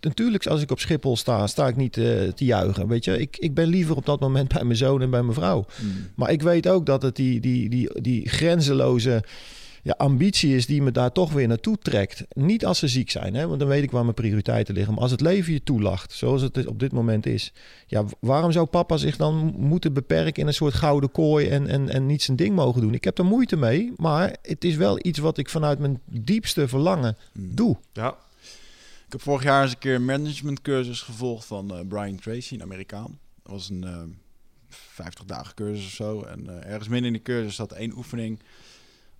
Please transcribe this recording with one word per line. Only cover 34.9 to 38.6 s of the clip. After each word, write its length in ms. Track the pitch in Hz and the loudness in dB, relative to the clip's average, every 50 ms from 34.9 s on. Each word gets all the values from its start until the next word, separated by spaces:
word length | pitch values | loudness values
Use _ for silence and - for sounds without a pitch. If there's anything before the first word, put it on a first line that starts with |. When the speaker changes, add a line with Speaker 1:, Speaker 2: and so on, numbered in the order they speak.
| - - 87 87 - - 92 | -20 -16 -16 -16 -16 -16 -14
Speaker 2:
dagen 300 | 95 85 65 - - - | -12 -12 -12 -12 -12 -10
cursus 300 | - 104 104 104 104 98 | -8 -6 -4 -4 -6 -8
of 60 | 95 - | -10 -10
zo. 300 | - 107 107 107 104 - | -8 -6 -6 -6 -6 -8
En, 260 | - - - - - 90 87 - | -10 -12 -14 -14 -14 -14 -14 -12
eh, 80 | 92 | -10
ergens 180 | 104 107 107 107 | -10 -10 -6 -4
midden 180 | 120 123 123 | -2 -2 0
in 60 | 120 117 | 0 -2
de 100 | 110 - | -4 -4
cursus 320 | - 123 120 113 104 98 | -4 -4 -2 -2 -4 -6
zat 180 | - 110 98 - | -8 -10 -10 -10
één 240 | 95 110 113 107 | -10 -10 -10 -10
oefening 440 | 127 120 - - 117 113 113 110 110 - _ - - | -12 -12 -10 -8 -8 -6 -6 -8 -10 -12 _ -20 -20